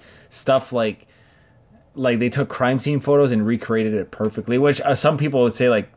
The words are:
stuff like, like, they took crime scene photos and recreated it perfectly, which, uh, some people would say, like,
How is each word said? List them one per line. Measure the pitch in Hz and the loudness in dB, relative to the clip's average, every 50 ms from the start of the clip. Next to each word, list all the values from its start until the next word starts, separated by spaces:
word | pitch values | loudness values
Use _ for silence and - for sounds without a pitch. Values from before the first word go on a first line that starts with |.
| - - - - - - | -10 -20 -20 -20 -20 -16
stuff | - - - - - - - - | -14 -6 0 0 0 0 0 -2
like, | 123 120 113 110 98 - _ _ _ _ _ _ _ _ _ _ _ _ _ _ - - _ _ - | -2 -2 -2 -2 -4 -8 _ _ _ _ _ _ _ _ _ _ _ _ _ _ -20 -20 _ _ -8
like, | 143 127 123 120 110 | -4 -2 0 0 0
they | 123 120 | 0 -2
took | - 139 139 - | -2 -2 -4 -4
crime | - - 127 123 135 127 | -4 -2 0 0 0 0
scene | - 143 147 135 | -2 -2 -4 -2
photos | - 143 147 143 143 127 | 0 2 4 4 4 4
and | 120 107 104 | 2 2 0
recreated | 110 120 110 - - 113 113 110 110 107 | 0 -2 -2 -2 -2 -2 0 0 0 -2
it | 101 90 - | -2 -4 -6
perfectly, | - - 107 107 - 113 101 - 120 127 | -6 -4 -4 -4 -4 -4 -4 -2 0 2
which, | 143 147 139 - | 2 2 2 0
uh, | - 147 131 | 0 -2 0
some | - - 151 160 | 0 2 0 0
people | 127 147 151 139 127 | 0 0 0 2 2
would | 123 117 | 2 2
say, | - - 127 123 | 2 2 2 2
like, | 117 107 123 - _ | 2 2 0 -4 _